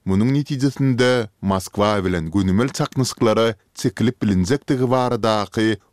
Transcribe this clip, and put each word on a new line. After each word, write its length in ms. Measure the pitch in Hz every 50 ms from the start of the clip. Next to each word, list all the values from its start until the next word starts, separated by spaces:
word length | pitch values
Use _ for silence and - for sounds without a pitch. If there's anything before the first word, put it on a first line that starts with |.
| -
munyň 280 | 95 95 98 110 127 135
netijesinde 960 | 147 143 - 151 127 131 143 127 - 139 135 127 117 127 123 127 123 110 104 _ _
Moskwa 640 | - 98 98 95 - - - - 104 107 107 104 92
bilen 260 | 92 92 87 80 80
günümel 380 | 80 101 95 92 92 101 123 143
çaknyşyklary 840 | - - 151 - - 135 127 - - - 123 113 107 110 113 117 110 - _ _ _
çekilip 460 | - - 127 - - 113 117 123 -
bilinjektigi 680 | - 107 101 92 90 85 131 143 - - 143 123 127 120
baradaky 840 | 123 127 127 123 123 113 101 113 107 107 101 95 - 113 110 110 107 - _ _